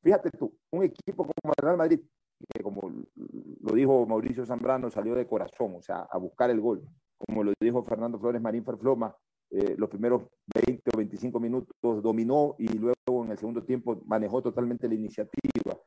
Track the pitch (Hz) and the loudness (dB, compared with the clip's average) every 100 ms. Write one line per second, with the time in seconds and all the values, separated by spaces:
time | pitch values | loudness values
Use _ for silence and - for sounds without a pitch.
0 | 165 190 175 - - _ _ - 190 - | 8 6 4 -4 -6 _ _ 0 0 0
1 | - - - - 151 151 147 143 160 160 | -8 -4 -4 -2 0 2 2 4 4 2
2 | - _ _ _ - - 101 98 95 - | 0 _ _ _ -12 -8 -8 -6 -8 -10
3 | - - - - - - - 113 135 131 | -14 -14 -14 -14 -14 -10 0 4 6 6
4 | 113 110 127 123 120 120 117 131 120 107 | 4 0 -2 -4 -4 -4 0 0 -2 -4
5 | 107 120 120 107 - - 110 90 - 90 | -2 -2 0 -2 -4 -4 -4 -4 -8 -8
6 | - 90 90 - 123 113 113 98 - _ | -6 -6 -6 2 2 4 2 0 -6 _
7 | _ _ - 110 104 101 113 123 117 110 | _ _ -4 0 0 2 2 2 -2 -4
8 | 117 113 117 120 113 117 120 117 131 127 | -4 -2 -2 0 -2 -4 -4 -2 0 2
9 | 113 - _ _ _ 98 101 - 107 101 | -2 -6 _ _ _ -2 0 0 -2 0
10 | 117 123 - _ - 107 120 123 - 110 | 2 2 0 _ -4 0 2 0 0 0
11 | 104 98 123 117 113 123 - - 120 110 | -2 -4 -4 -2 0 -2 -4 -2 0 2
12 | 110 110 117 147 147 - 113 110 117 123 | 2 2 4 4 4 0 -2 0 0 0
13 | - 127 110 101 110 117 - 123 120 104 | 0 -2 -2 -6 -4 -6 -2 -2 -2 -6
14 | - 110 107 123 135 131 120 120 120 110 | -2 0 0 -2 -2 -2 -2 -2 -2 -2
15 | 107 - 107 - - - - - | -4 -6 -6 -2 -2 -2 -4 -8